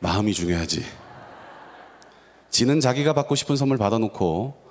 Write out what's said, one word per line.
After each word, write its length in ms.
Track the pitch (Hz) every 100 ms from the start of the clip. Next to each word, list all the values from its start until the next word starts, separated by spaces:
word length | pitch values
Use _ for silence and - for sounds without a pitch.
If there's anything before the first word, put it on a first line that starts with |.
마음이 340 | 87 92 104
중요하지." 480 | 90 87 85 82 - - - - - - - - - - - - - - - - - -
지는 300 | - 120 151
자기가 320 | 131 127 147
받고 220 | 147 139 143
싶은 180 | -
선물 220 | 143 139 131
받아놓고, 800 | 101 113 110 - 90 82 127 - -